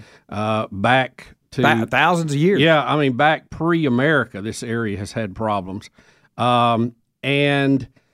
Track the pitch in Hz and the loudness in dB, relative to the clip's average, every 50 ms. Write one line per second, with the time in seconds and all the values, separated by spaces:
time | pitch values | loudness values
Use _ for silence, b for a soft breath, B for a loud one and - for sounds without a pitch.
0 | B B B B B _ - 101 107 110 110 110 104 - 104 95 101 117 127 131 | B B B B B _ -8 -6 -4 -2 -2 -2 -4 -6 -6 -2 0 2 2 2
1 | 127 123 - - - - - _ _ _ - 139 123 - 156 113 110 107 127 131 | 2 -2 -8 -18 -20 -20 -20 _ _ _ -4 0 2 2 2 2 -2 -2 0 2
2 | 147 170 180 170 165 151 143 143 160 185 208 156 147 165 160 147 127 123 139 151 | 2 2 2 0 -2 -2 0 2 2 2 4 4 4 4 4 4 2 0 0 0
3 | 147 135 123 117 147 156 156 139 - _ - - 160 170 170 170 156 135 120 120 | 0 0 0 2 2 2 2 0 -4 _ -8 -4 0 0 2 2 2 0 2 2
4 | 135 156 156 135 113 - - 98 98 113 - - 120 117 113 117 117 104 98 95 | 2 2 2 0 0 -2 -8 -10 -10 -8 -10 -8 -8 -6 -6 -4 -4 -4 -6 -6
5 | 104 - - 117 110 98 92 113 113 107 101 98 90 95 95 101 - - b b | -8 -8 -8 -8 -8 -8 -8 -4 -4 -2 -2 -2 -4 -6 -10 -12 -14 -16 b b
6 | b b b b b b _ - 113 123 123 120 120 120 117 113 117 120 - _ | b b b b b b _ -2 0 2 4 4 4 2 2 0 -2 -4 -6 _
7 | _ _ _ _ - 131 139 143 143 143 143 139 139 139 139 127 117 - b b | _ _ _ _ -4 -2 0 0 2 2 2 0 2 2 0 0 -2 -8 b b
8 | b b | b b